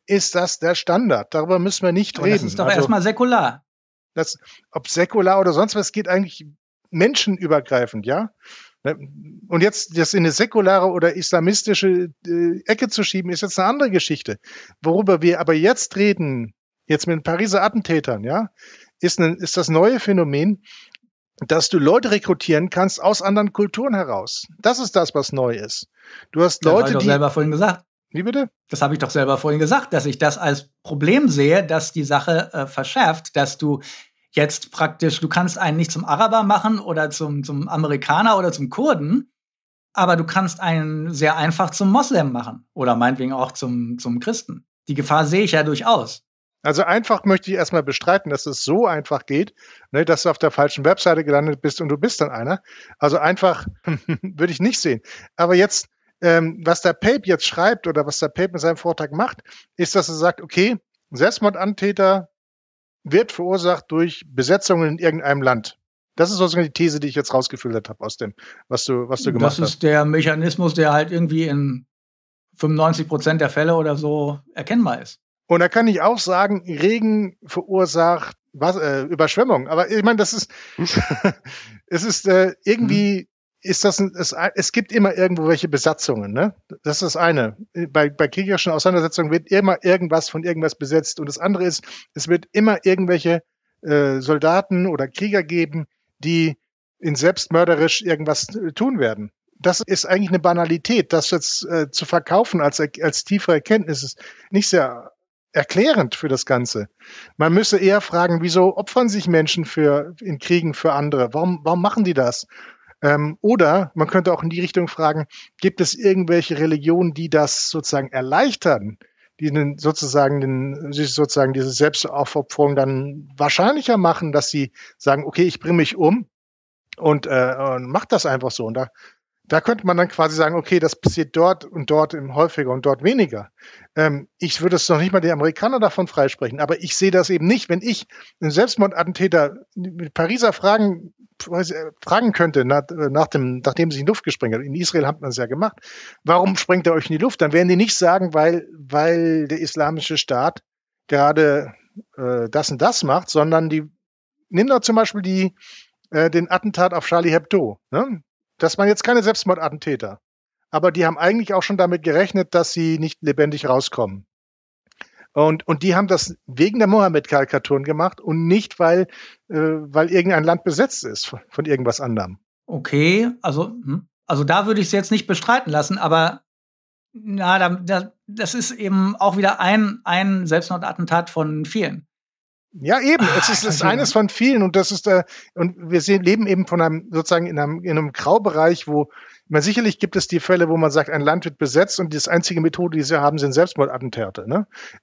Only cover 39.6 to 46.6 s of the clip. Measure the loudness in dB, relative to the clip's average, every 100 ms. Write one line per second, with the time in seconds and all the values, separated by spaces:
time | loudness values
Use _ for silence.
39.6 | _ _ _ 0 2 2 0 -2 -2 -4
40.6 | -2 -2 -2 -6 -6 -2 0 2 0 0
41.6 | -2 0 2 2 2 0 0 -2 -8 -14
42.6 | _ -4 0 2 0 0 -4 -4 -6 -6
43.6 | -6 -4 -6 -6 -6 -6 -4 -6 -8 -16
44.6 | -18 _ -8 -4 0 2 2 0 2 2
45.6 | 0 0 2 0 0 -12 _ _ _ _